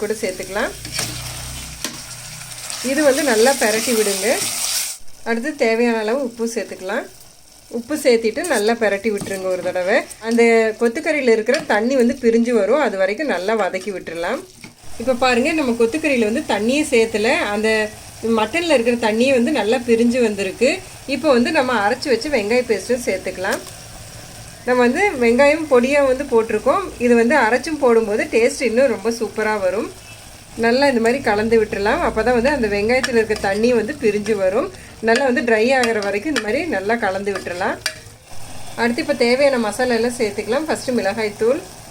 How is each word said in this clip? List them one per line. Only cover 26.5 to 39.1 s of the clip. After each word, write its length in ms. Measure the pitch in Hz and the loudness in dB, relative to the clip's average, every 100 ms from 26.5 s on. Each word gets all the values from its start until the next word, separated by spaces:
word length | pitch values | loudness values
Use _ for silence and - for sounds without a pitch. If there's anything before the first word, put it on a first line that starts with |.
| 214 247 359 370 - 240 | 0 0 0 -2 -2 2
இது 80 | 233 | 4
வந்து 140 | 233 302 214 | 4 4 4
அரைச்சும் 360 | 247 330 294 | 0 -2 0
போடும்போது 400 | 254 226 214 220 330 | 4 4 2 -2 0
டேஸ்ட் 340 | 247 247 277 247 | 2 2 0 0
இன்னும் 240 | 226 277 202 | 2 2 0
ரொம்ப 140 | 226 233 | -4 -4
சூப்பரா 340 | 208 220 214 208 185 | -4 -2 -2 -2 -2
வரும். 240 | 196 359 - - - - - - - 233 | -2 -6 -10 -20 -20 -20 -20 -14 -2 2
நல்லா 200 | 254 285 | 4 4
இந்த 100 | 240 226 | 4 2
மாதிரி 140 | 277 285 | 2 2
கலந்து 260 | 233 226 226 | 0 4 4
விட்டுறலாம். 400 | 214 196 202 302 269 | 2 0 0 0 0
அப்பதான் 300 | 220 220 247 | 0 2 2
வந்து 140 | 254 285 | 2 0
அந்த 100 | 214 | 0
வெங்காயத்துல 460 | 202 214 254 269 233 | 0 0 0 2 2
இருக்க 160 | 220 208 202 | 2 0 0
தண்ணி 220 | 202 240 240 | 2 2 2
வந்து 140 | 214 - | 0 0
பிரிஞ்சு 300 | 220 208 208 208 | 0 0 0 0
வரும். 240 | 190 214 370 - - - 220 | 2 0 -2 -6 -18 -4 0
நல்லா 160 | 240 269 | 2 2
வந்து 120 | 240 233 | 0 2
ட்ரை 160 | 220 240 269 | 2 2 2
ஆகுற 220 | 233 214 202 | 2 0 -2
வரைக்கும் 280 | 202 311 | -4 -4
இந்த 100 | 262 214 | -6 -4
மாதிரி 140 | 262 349 196 | -4 -2 -4
நல்லா 180 | 202 233 208 | -2 -2 -2
கலந்து 260 | 190 202 | -2 -4
விட்டுறலாம். 420 | 185 185 180 214 330 - - - - - - - - - - | -6 -8 -6 -6 -6 -8 -12 -16 -20 -14 -12 -12 -12 -10 -4
அடுத்து 200 | 240 240 | -2 -2
இப்போ 120 | 302 | -4